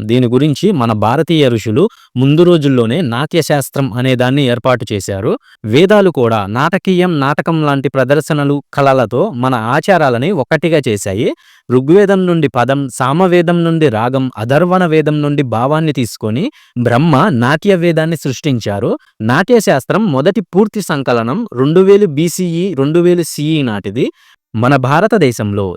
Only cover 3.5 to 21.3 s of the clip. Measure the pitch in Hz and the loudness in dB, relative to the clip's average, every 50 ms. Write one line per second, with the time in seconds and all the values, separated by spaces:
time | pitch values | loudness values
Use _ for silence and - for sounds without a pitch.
3.5 | 156 143 127 - - 143 139 127 95 123 123 131 131 120 123 127 131 147 143 123 | 0 -2 -2 -4 -4 -4 -4 -4 -4 -2 -2 0 0 0 0 0 0 0 0 0
4.5 | 120 120 - 131 127 117 - - 110 101 - - 101 95 98 139 208 285 _ _ | -2 0 0 0 0 0 -2 -4 -6 -6 -6 -6 -6 -4 -4 -4 -4 -6 _ _
5.5 | _ _ - 110 110 139 180 190 214 208 196 185 156 139 120 113 113 110 101 95 | _ _ -4 0 2 4 4 6 4 4 4 2 2 2 0 2 2 0 -2 -4
6.5 | 104 123 143 165 190 185 - - 185 175 180 185 170 147 135 139 147 - 160 - | -4 -2 -2 -2 -2 -2 -2 -2 0 0 0 0 0 0 -2 -2 -2 -2 -2 -2
7.5 | 165 160 151 147 139 139 127 147 - 135 131 127 143 156 147 - 165 147 143 143 | -2 -2 0 0 0 -2 -2 -2 -2 0 0 2 0 0 0 0 -2 -2 0 -2
8.5 | 143 143 - _ - - 139 139 135 131 123 107 - 127 175 226 165 120 123 131 | -2 -4 -6 _ -4 0 2 2 2 2 0 0 -2 -2 -2 -2 -4 -4 -2 -2
9.5 | 131 117 110 113 131 156 160 - 190 170 156 131 120 117 127 175 214 151 123 - | -2 -2 -2 -2 -2 -2 0 2 2 2 2 0 0 0 -2 -2 -2 -4 -4 -4
10.5 | 165 151 - 170 160 151 131 131 107 98 - 101 95 101 135 208 330 - _ _ | -4 -4 -2 0 0 0 0 -2 -4 -4 -4 -6 -4 -4 -2 -4 -4 -6 _ _
11.5 | _ _ _ - 120 127 131 139 170 202 208 185 196 190 185 180 175 165 151 131 | _ _ _ 0 0 0 2 4 4 4 4 4 2 2 2 0 0 0 0 0
12.5 | - 123 120 123 135 143 139 131 - - 131 127 139 170 190 180 170 180 170 165 | 0 0 0 0 0 -2 -2 -4 -4 -4 -2 0 0 2 2 2 2 2 2 2
13.5 | 175 170 170 165 165 165 156 139 110 107 113 127 131 135 131 127 - 104 107 120 | 0 0 0 0 0 2 2 2 2 0 -2 -2 -2 -2 -2 -4 -6 -6 -2 0
14.5 | 139 151 175 180 180 185 185 170 156 156 147 151 151 151 147 147 147 143 143 123 | 0 2 2 2 2 2 2 2 2 2 2 0 0 -2 -2 -2 -2 -2 -2 -2
15.5 | 110 110 120 139 151 156 165 156 147 143 123 107 - - - 107 107 127 190 294 | -2 -2 0 0 0 0 0 -2 -2 -2 -4 -6 -6 -6 -6 -4 -4 -4 -4 -6
16.5 | - - - _ _ 120 123 117 117 120 156 170 151 123 123 220 156 113 120 123 | -8 -12 -20 _ _ -4 0 0 2 2 4 4 4 4 2 2 2 0 0 0
17.5 | 147 160 - 202 196 175 165 175 165 160 160 160 170 147 - 147 123 - - 160 | 0 0 0 0 2 2 2 0 0 0 0 -2 -2 -4 -4 -6 -6 -4 -2 -2
18.5 | 131 117 - 110 101 101 107 151 240 311 _ _ _ - 110 110 123 156 190 - | -2 -2 -2 -4 -4 -4 -2 -4 -4 -6 _ _ _ -6 -4 -2 0 0 2 2
19.5 | 247 233 - - 165 135 - - 147 180 226 208 139 127 139 180 196 233 185 - | 2 2 2 2 0 0 0 -2 -2 -2 0 0 0 0 0 0 0 -2 -4 -2
20.5 | - 180 226 214 - 214 175 - 170 139 131 - 123 117 113 117 | 0 0 0 0 -2 -6 -6 -4 -4 -4 -2 0 0 0 0 -2